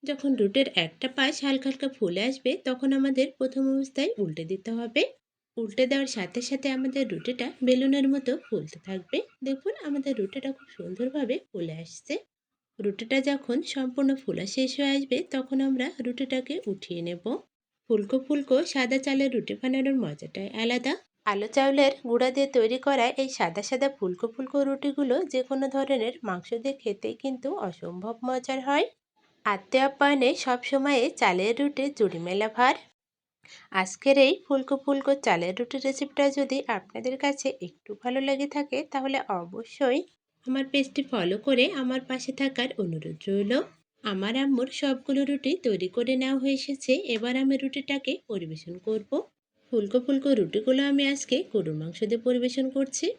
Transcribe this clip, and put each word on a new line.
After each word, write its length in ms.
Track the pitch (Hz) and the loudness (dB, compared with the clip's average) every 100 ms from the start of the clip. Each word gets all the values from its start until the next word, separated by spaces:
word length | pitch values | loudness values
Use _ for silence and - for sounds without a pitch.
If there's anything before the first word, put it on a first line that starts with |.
যখন 260 | 277 277 285 254 | -4 -2 0 4
রুটির 320 | 202 226 269 - | 4 4 2 2
একটা 240 | 165 - 262 - | -2 -2 -6 0
পাশ 160 | 269 - | 0 2
হালকা 240 | 277 269 269 | 0 0 0
হালকা 180 | 262 277 262 | -2 -4 -2
ফুলে 240 | 196 175 226 | -2 0 -2
আসবে, 220 | 262 - 349 - | 0 -2 -2 -2
তখন 240 | 254 269 269 | -2 2 2
আমাদের 280 | 269 262 277 - | 2 2 0 0
প্রথম 260 | 262 269 269 | -2 0 0
অবস্থায় 360 | 269 269 - 302 480 | 0 -2 -2 -2 0
উল্টে 260 | 190 156 165 | -2 -4 -6
দিতে 200 | 190 214 | -6 -4
হবে। 320 | 226 233 233 508 - _ _ _ - | -6 -2 0 0 -2 _ _ _ -8
উল্টে 260 | 226 214 254 | -6 0 2
দেওয়ার 180 | 277 269 233 | 2 0 -4
সাথে 240 | 180 - | -4 -4
সাথে 260 | 240 269 277 262 | -4 -2 -2 -2
আমাদের 260 | 262 269 247 | -2 0 -2
রুটিটা 360 | 170 170 247 233 - 254 | -2 -4 -4 -6 -2 2
বেলুনের 400 | 254 269 277 269 | 4 4 4 4
মতো 180 | 277 269 285 | 2 0 -4
ফুলতে 340 | - 202 151 160 - | -2 -6 -6 -14 -10
থাকবে। 300 | 190 180 311 403 _ 262 | -10 -4 -4 -6 _ -6
দেখুন, 260 | 269 370 587 320 | -4 -4 -6 -4
আমাদের 260 | 285 269 247 | -4 -2 -2
রুটিটা 320 | 196 269 269 269 | -2 -4 -6 -8
খুব 100 | - - | -12 -14
সুন্দরভাবে 580 | 175 190 247 285 254 262 - | -12 -4 -4 -2 -2 -2 -4
ফুলে 260 | 196 170 160 | -8 -6 -8
আসছে। 300 | 165 - - 320 - _ _ _ _ _ | -12 -16 -8 -8 -8 _ _ _ _ _
রুটিটা 380 | 208 202 226 269 269 | -4 -4 0 0 2
যখন 280 | 277 277 240 339 | -2 0 -2 -2
সম্পূর্ণ 360 | 285 262 247 277 269 | -4 -4 0 2 2
ফোলা 300 | - - 196 226 | -2 -4 -4 -2
শেষ 160 | 262 262 | -2 0
হয়ে 160 | 277 277 | 0 0
আসবে, 220 | 277 254 359 | 0 -2 -2
তখন 260 | 269 262 269 | -4 -2 0
আমরা 260 | 269 262 262 - 254 | 2 0 -2 -4 -6
রুটিটাকে 500 | 247 262 262 254 320 - | -4 -2 -2 -4 -6 -4
উঠিয়ে 300 | 196 - 170 | -8 -6 -6
নেব। 220 | 170 175 214 294 - _ _ _ _ | -6 -6 -6 -6 -8 _ _ _ _
ফুলকো 280 | 220 202 262 | 0 2 -2
ফুলকো 340 | 262 294 277 262 349 | 0 -2 2 2 2
সাদা 320 | 277 247 269 269 | 0 0 0 0
চালের 240 | 269 277 240 | 2 2 0
রুটি 180 | 165 202 | -4 -4
বানানোর 380 | 254 262 269 269 | -2 0 0 0
মজাটাই 460 | 196 147 160 - 196 214 | -2 -6 -10 -10 -8 -4
আলাদা। 320 | 233 247 240 349 _ _ - | -2 0 -2 -4 _ _ -2
আলু 220 | 202 214 277 | -2 0 2
চাউলের 380 | 269 277 277 277 247 | 4 6 4 4 0
গুঁড়া 240 | 240 254 262 | 2 2 2
দিয়ে 120 | 277 262 | 2 4
তৈরি 220 | 220 254 262 | 4 2 2
করা 200 | 277 233 - | 2 2 2
এই 80 | 269 262 | -4 0
সাদা 260 | 180 170 202 | -2 0 -4
সাদা 180 | 262 277 277 | 0 0 0
ফুলকো 300 | 185 180 233 | -4 -2 -4
ফুলকো 260 | 226 262 285 | -4 -4 0
রুটিগুলো 520 | 277 277 285 277 277 254 349 | 0 0 -2 0 2 2 0
যে 80 | 254 | -2
কোনো 220 | 254 269 269 269 | -2 -2 -2 -2
ধরনের 380 | 269 269 220 247 | 0 0 0 -4
মাংস 260 | 220 180 180 233 | -6 -6 -4 -4
দিয়ে 140 | 247 277 | -4 -4
খেতেই 360 | - 196 220 233 | -6 -4 -6 -6
কিন্তু 260 | 269 262 269 392 196 | -6 -4 -4 -4 -6
অসম্ভব 480 | 165 170 180 208 233 | -8 -10 -8 -8 -6
মজার 380 | 247 254 254 262 262 | -4 -4 -2 -6 0
হয়। 200 | 285 453 _ _ _ _ _ - | 0 0 _ _ _ _ _ -2
আত্মীয় 400 | 202 - 262 269 | -2 2 4 4
আপ্যায়নে 420 | 277 285 285 247 - - | 4 4 6 4 2 0
সবসময়ে 580 | 247 247 277 277 277 254 - | -2 0 0 4 2 2 2
চালের 340 | 220 180 196 233 | 2 4 2 2
রুটির 320 | 285 285 277 285 | 0 0 -4 2
জুড়ি 240 | 208 170 175 | 0 0 -4
মেলা 220 | 190 220 214 | -2 -2 4
ভার। 180 | 247 311 - _ _ _ _ _ - - - 190 | 4 4 -4 _ _ _ _ _ -20 -20 -6 -2
আজকের 360 | 190 - 277 277 269 | -2 0 4 8 8
এই 80 | 330 - | 6 0
ফুলকো 300 | 277 262 277 | -2 0 -2
ফুলকো 300 | 277 277 269 277 262 | 0 0 2 2 4
চালের 280 | 175 170 185 | 2 2 -2
রুটির 260 | 240 277 269 | -4 -2 -4
রেসিপিটা 380 | 269 285 - 285 277 | -2 -6 2 2 2
যদি 200 | 277 269 277 214 | -2 -2 -2 -4
আপনাদের 380 | - 220 233 262 | -4 -8 -6 -2
কাছে 300 | 285 277 269 - 180 | -2 0 -4 -4 -10
একটু 240 | _ _ 208 | _ _ -8
ভালো 180 | 247 254 269 | -4 -2 0
লেগে 200 | 277 285 294 | 0 -2 -2
থাকে, 220 | 285 254 302 | -4 -4 -4
তাহলে 260 | 277 262 269 - 190 | -4 -2 -4 -4 -6
অবশ্যই 600 | 175 196 233 - 269 262 370 _ _ _ - | -6 -10 -12 -2 2 2 -2 _ _ _ -4
আমার 180 | 262 269 | -4 0
পেজটি 320 | 277 269 - 269 | 0 0 -2 -2
ফলো 260 | 240 175 202 240 | 0 0 0 2
করে 180 | 254 269 339 | 4 4 2
আমার 200 | 254 262 254 | -2 -2 -4
পাশে 220 | 262 254 262 | -8 -6 -2
থাকার 280 | 277 269 254 - | -2 0 -4 -2
অনুরোধ 360 | 185 160 156 160 - | -4 -4 -8 -10 -4
রইল। 280 | 196 202 254 392 _ _ _ | -2 2 0 -2 _ _ _
আমার 300 | 214 190 196 247 | -6 -4 -2 0
আম্মুর 260 | 277 262 262 - | 2 2 0 -2
সবগুলো 420 | 285 262 - 269 277 | 0 0 0 0 2
রুটি 260 | 285 269 359 | 0 0 0
তৈরি 260 | 247 190 185 208 | 0 0 0 -2
করে 180 | 240 262 | 0 2
নেওয়া 160 | 262 269 | 2 0
হয়ে 160 | 262 269 | 2 0
এসেছে। 340 | - 269 - 269 370 226 | -2 -6 2 0 2 -2
এবার 180 | 233 254 | 0 0
আমি 120 | 269 269 | 2 2
রুটিটাকে 560 | 269 269 269 277 269 294 _ | 0 -6 -4 -4 -2 -6 _
পরিবেশন 460 | 202 165 160 - 180 196 | -6 -6 -10 -12 -10 -4
করব। 240 | 220 214 285 440 _ _ _ _ | -4 -2 -4 -4 _ _ _ _
ফুলকো 260 | 240 208 240 247 | 0 2 0 2
ফুলকো 240 | 277 277 269 | 2 4 4
রুটিগুলো 420 | 170 202 214 262 277 | 4 0 2 4 4
আমি 120 | 277 277 | 4 2
আজকে 240 | 277 - 254 381 | 0 0 -2 0
গরুর 260 | 220 165 156 | -2 -2 -4
মাংস 180 | 160 - 220 | -6 -4 -2
দিয়ে 120 | 226 233 | 0 2
পরিবেশন 380 | 247 247 247 262 | 2 2 0 -2
করছি। 380 | 269 269 - 349 | 0 -2 -2 -4